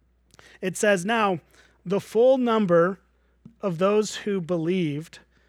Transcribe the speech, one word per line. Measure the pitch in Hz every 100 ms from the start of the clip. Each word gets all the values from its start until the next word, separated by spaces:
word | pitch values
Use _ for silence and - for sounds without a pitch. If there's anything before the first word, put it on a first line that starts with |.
| _ _ _ - - -
It | 185 180
says, | 214 196
"Now, | 185 233 202 175 - _ _ _
the | 175 196
full | - 220 247 262
number | 240 220 202 170 175 196 _ _ _ _ - _
of | 202 165
those | 190 214 208 -
who | 214 196
believed | 160 175 160 190 160 143 165 - _ _